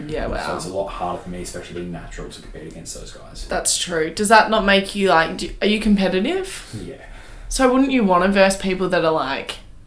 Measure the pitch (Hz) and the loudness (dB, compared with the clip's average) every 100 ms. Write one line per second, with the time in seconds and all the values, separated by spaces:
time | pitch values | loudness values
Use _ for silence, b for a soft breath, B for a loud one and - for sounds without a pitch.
0 | 151 151 107 85 80 76 87 - - - | -8 -6 -4 -4 -4 -6 -6 -6 -6 -4
1 | 90 87 90 87 85 90 87 87 90 82 | -6 -6 -8 -10 -10 -10 -10 -10 -8 -10
2 | 82 - - - - - 156 - - - | -10 -12 -12 -14 -16 -16 -14 -14 -14 -14
3 | - - - - - 175 - - - 170 | -14 -16 -16 -14 -8 -4 -2 -2 -2 -2
4 | 160 165 208 220 214 214 196 196 196 202 | -2 0 6 6 6 2 4 4 2 0
5 | 190 165 160 190 175 - 202 214 214 196 | 4 4 4 -2 -8 -2 0 2 4 4
6 | 190 185 233 381 370 - - 104 - - | 4 2 0 -2 -4 -8 -10 -12 -12 -14
7 | - B B B B - 262 254 277 262 | -16 B B B B 2 4 4 4 4
8 | 196 180 190 202 190 190 190 185 180 175 | 4 4 4 6 4 4 -2 0 2 2
9 | 160 160 135 135 - - - - | 2 2 0 -4 -6 -10 -14 -20